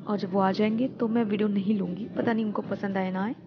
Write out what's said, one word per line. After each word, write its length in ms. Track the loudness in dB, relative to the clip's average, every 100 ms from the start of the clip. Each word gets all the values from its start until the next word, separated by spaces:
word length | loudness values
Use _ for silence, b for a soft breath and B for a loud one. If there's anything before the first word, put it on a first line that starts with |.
और 140 | -2 -2
जब 140 | 0
वो 80 | 2
आ 120 | 2
जाएंगे 360 | 4 2 2 -2
तो 200 | 0 0
मैं 160 | 2
video 240 | 2 2 2
नहीं 300 | 2 2 0
लूँगी, 300 | 0 -4 -4
पता 240 | -2 0
नहीं 120 | 2
उनको 180 | 0 -2
पसंद 340 | -4 -4 -2 -2
आए 140 | -2
ना 140 | -2
आए। 100 | -4 -6